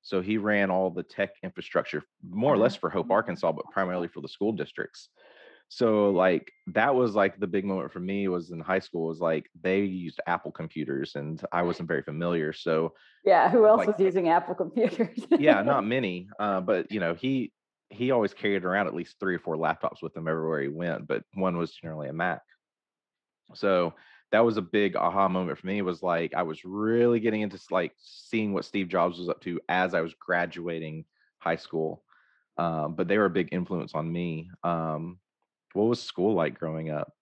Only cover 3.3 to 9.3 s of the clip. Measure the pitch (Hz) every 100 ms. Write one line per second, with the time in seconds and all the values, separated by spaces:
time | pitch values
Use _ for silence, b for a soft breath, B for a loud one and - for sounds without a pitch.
3.3 | 85 85 76 - - 92 90 85 - -
4.3 | - 101 107 73 - - - - b b
5.3 | b b b b - 120 107 101 92 92
6.3 | 85 - _ - 95 120 131 123 104 98
7.3 | 98 98 95 98 95 69 95 92 98 98
8.3 | 90 82 85 80 95 - 87 82 80 85